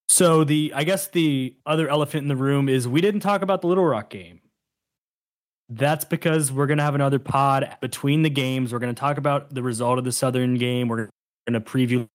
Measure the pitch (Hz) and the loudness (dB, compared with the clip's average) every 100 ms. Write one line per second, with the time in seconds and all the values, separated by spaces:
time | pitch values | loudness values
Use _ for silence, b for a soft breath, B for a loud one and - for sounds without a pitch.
0 | - - 175 160 156 151 151 135 156 190 | -2 2 4 4 4 2 0 -2 -2 -2
1 | - 175 160 139 127 - - 156 156 147 | -2 0 0 0 -4 -8 -4 -2 0 0
2 | 147 156 143 135 135 139 139 131 123 135 | -2 -4 -4 -2 0 2 2 0 0 0
3 | 190 208 196 202 190 185 175 185 175 117 | 2 0 0 0 0 -2 0 2 2 0
4 | 101 104 87 87 _ _ _ _ _ _ | -6 -14 -18 -20 _ _ _ _ _ _
5 | _ _ _ _ _ _ _ 113 143 156 | _ _ _ _ _ _ _ -4 -2 0
6 | - 165 170 160 143 131 143 151 147 143 | -2 -2 0 0 0 0 0 2 2 2
7 | 139 139 - 139 139 135 135 - 131 - | 2 0 0 0 2 2 0 -6 -8 -4
8 | 143 151 156 143 131 131 123 120 123 117 | 0 2 2 2 -2 -2 -2 -2 -4 -2
9 | 139 147 143 143 143 135 123 113 120 127 | -2 -2 0 -2 -4 -6 -4 -2 0 0
10 | 127 120 135 127 127 123 123 123 120 113 | 0 -2 0 0 0 0 0 0 -2 -2
11 | 107 - _ _ - 117 110 131 123 123 | -6 -10 _ _ -4 -4 -2 0 2 2
12 | 113 | -2